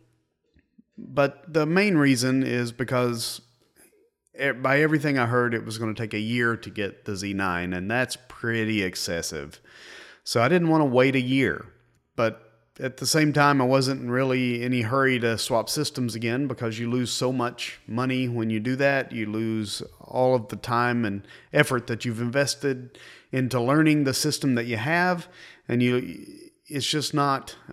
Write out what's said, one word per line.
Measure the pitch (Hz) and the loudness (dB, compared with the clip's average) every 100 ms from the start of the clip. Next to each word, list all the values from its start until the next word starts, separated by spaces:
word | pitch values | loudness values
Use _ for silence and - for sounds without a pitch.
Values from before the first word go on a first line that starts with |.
| _ _ _ _ _ _ _ _ _ - | _ _ _ _ _ _ _ _ _ -20
But | - 131 139 - - | -10 0 0 -2 -4
the | 160 151 | -2 2
main | 175 208 165 | 2 4 4
reason | 143 127 127 131 | 4 4 2 0
is | 127 123 120 | 0 -2 -4
because | 117 117 127 123 117 117 - - _ _ _ _ _ _ _ _ - | -4 -2 0 0 -2 -6 -10 -16 _ _ _ _ _ _ _ _ -6
e-, | 139 | -4
by | 120 131 139 | -2 2 4
everything | 156 151 147 139 | 4 2 2 2
I | 120 | 2
heard, | 123 120 | 2 2
it | 117 110 | 0 -4
was | 110 | -6
gonna | 113 | -4
take | 107 110 | -4 -6
a | 107 | -4
year | 107 120 120 113 | -2 0 0 0
to | - | -6
get | 92 98 - | -6 -6 -6
the | - | -10
Z | 98 101 | -6 -4
nine, | 98 95 87 87 | -2 -2 -2 -2
and | 90 95 | -4 -2
that's | 120 127 - - | -2 -2 -6 -16
pretty | - 120 113 110 107 | -10 -4 -2 0 0
excessive. | 95 90 - 85 82 80 71 - _ - - - - - | -2 -4 -4 -4 -4 -8 -10 -14 _ -20 -20 -20 -20 -16
So | - 123 | -4 0
I | 120 | 4
didn't | 180 170 | 4 4
wanna | 160 | 4
wait | 147 123 135 131 | 4 6 4 4
a | |
year. | 123 135 120 76 - - _ _ _ | 2 2 2 0 -8 -20 _ _ _
But | - 113 110 - _ _ - | -2 -2 -2 -14 _ _ -8
at | 131 123 | -8 -6
the | 131 | -2
same | 160 151 | 2 2
time, | 147 143 139 | 4 4 4
I | |
wasn't | 127 135 131 135 123 | 4 4 2 -2 -2
really | 120 135 131 123 120 | 0 2 2 0 0
in | |
any | 123 127 | 0 0
hurry | 110 135 131 127 | 0 2 2 2
to | 117 110 | 0 -2
swap | - 120 - | 0 0 0
systems | - 147 - 123 | -2 -4 -4 -4
again | 113 113 120 143 | -4 -2 -2 -2
because | 123 117 110 | -4 -6 -4
you | 117 | -2
lose | 123 123 | -2 -2
so | - 127 | -2 -2
much | 131 120 123 - - - | 0 -4 -4 -12 -12 -8
money | 113 131 127 127 | -4 -2 0 -2
when | 120 110 | -2 -2
you | 110 | -2
do | 110 131 | -2 0
that. | 139 139 123 | 2 2 -2
You | 120 107 | -6 -4
lose | 107 113 110 104 - - - | -2 -2 -2 -4 -8 -12 -18
all | - 123 127 | -8 0 2
of | 127 107 | 2 0
the | 104 | -10
time | - 120 120 120 | -2 0 2 2
and | 110 98 - - - | 0 -4 -10 -20 -4
effort | 139 151 127 117 | 2 2 0 -2
that | 113 | -6
you've | 123 113 | -4 -4
invested | 120 131 139 - 143 127 123 - - - - | -2 0 0 0 -2 -2 -6 -18 -20 -20 -6
into | 131 127 127 | -2 0 0
learning | 120 147 156 151 | 2 4 6 4
the | 139 | 2
system | 123 151 139 143 | 0 0 0 0
that | 123 120 | 0 0
you | 113 | -2
have, | 127 170 180 175 - - - - - | 0 0 2 0 -4 -18 -20 -16 -2
and | 120 | 2
you, | 123 123 87 85 - - - _ - | 4 2 -2 -10 -16 -20 -20 _ -10
it's | 147 123 | -6 -2
just | 151 135 | -2 -2
not | 151 143 135 - - - | 0 0 0 -4 -20 -14